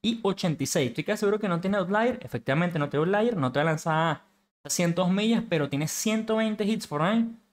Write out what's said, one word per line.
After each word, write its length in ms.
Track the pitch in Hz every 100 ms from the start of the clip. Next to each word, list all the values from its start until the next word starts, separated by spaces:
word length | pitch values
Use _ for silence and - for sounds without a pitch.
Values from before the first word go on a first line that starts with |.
y 160 | 220 233
ochenta 380 | - 190 180 143
y 40 |
seis. 240 | 135 170 127
Estoy 160 | -
casi 160 | 156 214
seguro 180 | 202 208
que 80 | 208
no 140 | 170
tiene 160 | 190 202
outlier. 420 | 180 208 233 247
Efectivamente, 560 | - - - 139 175 165
no 120 | 143
tiene 160 | 143
outlier. 320 | 165 202 233 202
No 140 | 127
te 80 | 131
va 40 |
a 20 |
lanzar 280 | 160 156 165
a 760 | 160 165 - _ _ _ _ -
ciento 340 | - 170 170
dos 80 | 180
millas, 320 | 190 220 226 226
pero 200 | 165 139
tiene 180 | 139 156
ciento 480 | - 220 220 220
veinte 300 | 220 220 214
hits 200 | 208 220
por 160 | - 147
nine 280 | 170 226 226 - _